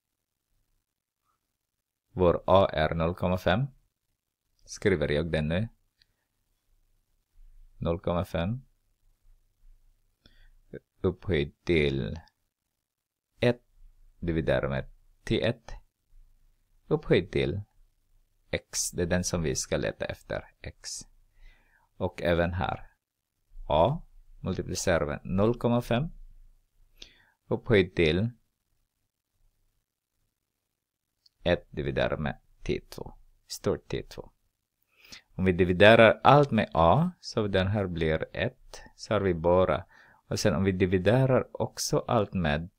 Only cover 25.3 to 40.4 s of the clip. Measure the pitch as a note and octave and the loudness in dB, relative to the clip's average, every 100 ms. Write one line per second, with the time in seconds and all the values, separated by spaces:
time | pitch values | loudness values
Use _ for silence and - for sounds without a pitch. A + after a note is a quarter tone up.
25.3 | F#2 G#2+ A#2+ A#2+ A#2+ - A2+ E3 - - | 0 0 0 -2 -2 0 -2 -4 -8 -20
26.3 | - - _ _ _ _ _ - _ _ | -20 -20 _ _ _ _ _ -20 _ _
27.3 | _ _ A2+ - G#2+ F2+ - D#2+ E2+ A#2 | _ _ -6 2 2 2 2 2 2 -2
28.3 | - _ _ _ _ _ _ _ _ _ | -6 _ _ _ _ _ _ _ _ _
29.3 | _ _ _ _ _ _ _ _ _ _ | _ _ _ _ _ _ _ _ _ _
30.3 | _ _ _ _ _ _ _ _ _ _ | _ _ _ _ _ _ _ _ _ _
31.3 | _ F2+ F2 - - C#2 C2 B1 - C#2+ | _ -2 -2 -2 -8 -4 -2 -2 -2 -6
32.3 | - _ _ - - - - - - - | -8 _ _ -8 -6 -8 -16 -16 -16 -20
33.3 | _ _ - G#2 D#2 - B1 - - - | _ _ -8 -4 -4 -6 -10 -10 -16 -18
34.3 | _ _ _ _ _ _ _ - - - | _ _ _ _ _ _ _ -20 -20 -16
35.3 | - F#2 F2 F2+ F2+ G2+ A2+ A2 - - | -2 0 2 2 8 8 10 8 6 6
36.3 | C#3+ C#3 A2 - - E2 A2+ F3+ - - | 6 6 0 0 4 4 6 2 -4 -8
37.3 | - G#2 F#2+ F#2 G#2+ F#2+ E2 D#2+ D#2 - | -4 -2 0 0 0 -2 -2 0 0 -4
38.3 | - F#2 - - - - - - G#2 G2 | -6 -6 -6 -16 -20 -20 -20 -4 -2 0
39.3 | E2 E2+ F2+ F#2 C#2+ - - - _ _ | 0 2 4 4 0 -4 -18 -20 _ _
40.3 | - | -2